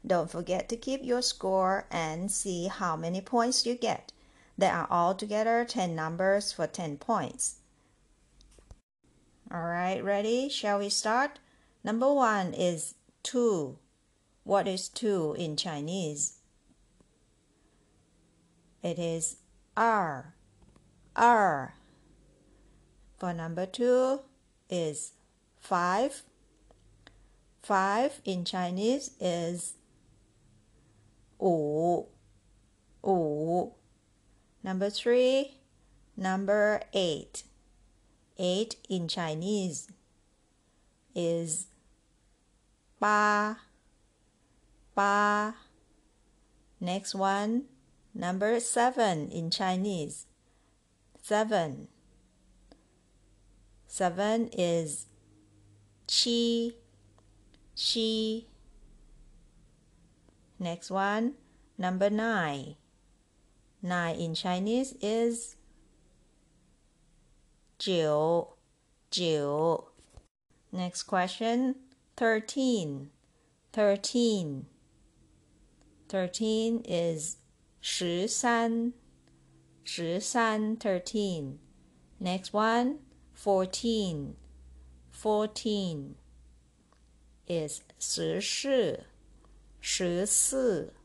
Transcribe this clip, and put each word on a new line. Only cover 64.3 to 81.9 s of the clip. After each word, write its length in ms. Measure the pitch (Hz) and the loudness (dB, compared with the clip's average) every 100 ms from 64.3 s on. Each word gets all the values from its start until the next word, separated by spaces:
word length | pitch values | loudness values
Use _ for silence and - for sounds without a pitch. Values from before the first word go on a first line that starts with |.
Chinese 640 | 160 190 180 202 240 269 - | -2 -2 0 2 0 -2 -4
is 540 | 208 226 233 233 - - - - - _ _ _ _ _ _ _ _ _ _ _ _ _ _ _ _ _ _ _ | -2 2 0 -2 -10 -18 -20 -20 -20 _ _ _ _ _ _ _ _ _ _ _ _ _ _ _ _ _ _ _
jiu, 720 | 196 175 156 151 160 170 - - _ _ _ _ _ | 0 2 4 4 4 2 0 -14 _ _ _ _ _
jiu. 720 | - 175 151 143 147 165 170 - _ - - _ _ _ _ _ | -2 0 2 0 2 2 0 -4 _ -20 -20 _ _ _ _ _
Next 320 | 185 180 - | -6 -4 -6
question, 720 | - 190 185 - 226 240 262 262 - _ _ - | -2 0 0 -2 0 2 0 -2 -12 _ _ 0
thirteen. 920 | 226 220 220 285 262 226 156 139 143 _ _ _ _ _ _ | 2 2 -2 0 2 2 -2 -8 -12 _ _ _ _ _ _
Thirteen. 960 | - 208 202 - 240 233 208 160 139 - _ _ _ _ _ _ _ _ _ - _ - _ - | 2 2 2 0 2 2 2 -2 -6 -12 _ _ _ _ _ _ _ _ _ -20 _ -20 _ -4
Thirteen 720 | 190 185 - 220 220 226 233 | -2 -2 -2 0 2 0 -2
is 520 | - 170 170 160 151 - _ _ _ _ | -2 0 0 -2 -6 -10 _ _ _ _
十 460 | - - 175 175 220 | -6 -2 -2 0 -2
三. 680 | - 240 233 233 233 233 - - _ _ _ - - _ _ - - 165 180 - 247 226 214 214 226 | 0 2 2 2 0 -2 -4 -20 _ _ _ -20 -20 _ _ -12 -6 -2 -2 0 2 2 2 0 -2
Thirteen. 840 | 214 180 180 214 202 170 139 139 - - - | 0 -2 -2 -2 -2 -2 -6 -12 -18 -20 -20